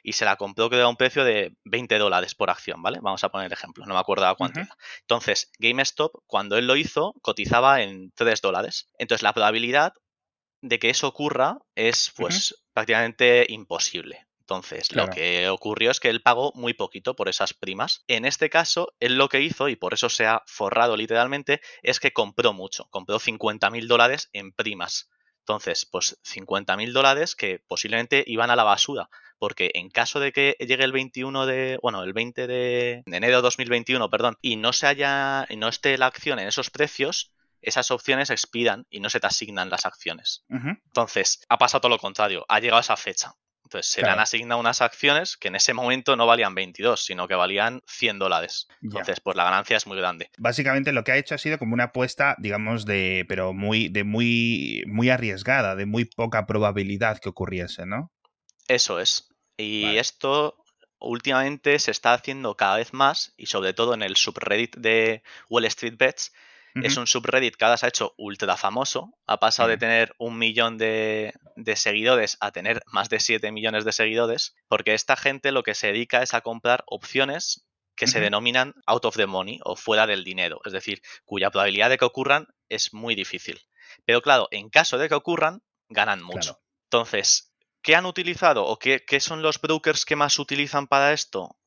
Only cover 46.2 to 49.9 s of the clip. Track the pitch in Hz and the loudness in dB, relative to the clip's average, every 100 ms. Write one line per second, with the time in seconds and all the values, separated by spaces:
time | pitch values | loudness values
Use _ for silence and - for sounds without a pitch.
46.2 | 117 117 101 95 92 87 113 107 - 90 | 6 6 4 -2 -6 0 0 0 -2 -6
47.2 | 90 92 92 98 113 127 - - 117 101 | -2 0 2 2 0 -2 -12 -2 -2 0
48.2 | 95 82 87 - - _ 107 104 92 90 | 0 0 -2 -8 -12 _ -10 -6 -6 -4
49.2 | 101 92 90 95 101 110 104 | -4 0 2 2 2 0 0